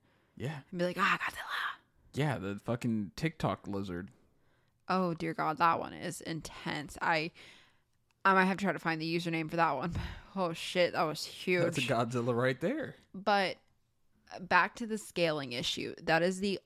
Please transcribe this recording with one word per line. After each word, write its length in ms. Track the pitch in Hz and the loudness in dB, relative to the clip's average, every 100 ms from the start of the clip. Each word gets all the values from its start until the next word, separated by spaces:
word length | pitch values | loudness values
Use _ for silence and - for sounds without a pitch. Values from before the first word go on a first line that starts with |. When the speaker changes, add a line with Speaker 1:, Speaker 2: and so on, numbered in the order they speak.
| _ _ _ - | _ _ _ -8
Speaker 1:
Yeah. 200 | 123 151 - | -6 -6 -8
Speaker 2:
and 80 | 175 | -2
be 60 | 180 | -2
like, 100 | 180 | 2
"Ah, 200 | 180 175 | 2 2
Godzilla"? 560 | - - - - - - _ _ - - | -2 -6 -8 -4 -4 -8 _ _ -10 -2
Speaker 1:
Yeah, 200 | 147 110 | 0 0
the 200 | 95 101 | -4 -6
fucking 480 | - 120 123 110 98 - | -4 -2 0 0 -2 -4
TikTok 520 | 160 - 131 98 - | -4 -2 -2 -2 -4
lizard. 400 | 98 98 87 101 - _ _ _ _ _ _ - | -6 -4 -6 -8 -14 _ _ _ _ _ _ -2
Speaker 2:
Oh, 260 | 185 180 | 0 0
dear 200 | 165 160 | -2 -4
God, 240 | 156 156 156 | -2 -2 4
that 200 | 170 - | 4 4
one 140 | - | -2
is 280 | 78 170 - | -8 -8 -8
intense. 720 | - 165 - - 165 156 143 - | -6 -8 -8 -10 -6 -6 -6 -4
I, 300 | 175 165 165 - - - - _ _ _ _ _ | 0 0 -2 -10 -20 -20 -20 _ _ _ _ _
I 80 | 196 | 6
might 120 | 190 185 | 6 6
have 100 | 190 | 2
to 80 | |
try 80 | 196 | 0
to 60 | 151 | 0
find 220 | 170 160 | -2 -2
the 160 | 160 170 | 0 0
username 320 | 175 165 160 | 0 -2 -2
for 60 | 170 | 2
that 200 | 165 139 | 2 2
one. 160 | 139 170 | -2 -4
<laughs> 60 | - - - 190 | -6 -10 -10 -2
Oh, 160 | 175 | -2
shit, 420 | 165 - 180 170 | -2 -2 2 4
that 80 | 143 | 4
was 200 | 160 - | 0 -2
huge. 380 | - - - 180 | -8 -6 0 2
Speaker 1:
That's 160 | 170 156 | 2 2
a 40 | |
Godzilla 520 | 123 117 120 123 120 | 2 2 2 0 0
right 260 | 117 131 131 | 2 2 2
there. 360 | 170 311 - - _ | 0 -2 -6 -12 _
Speaker 2:
But 400 | 190 202 202 180 - _ _ _ _ _ _ - - | -4 2 4 2 -4 _ _ _ _ _ _ -16 -10
back 340 | 180 180 190 | 4 4 4
to 120 | - 226 | 0 -6
the 100 | 214 | -6
scaling 540 | - - 170 151 135 | -6 0 2 0 -2
issue. 420 | 120 170 - - - | -4 -4 -4 -6 -6
That 220 | 165 160 | 2 4
is 160 | 175 185 | 4 2
the 180 | 202 190 | -2 -2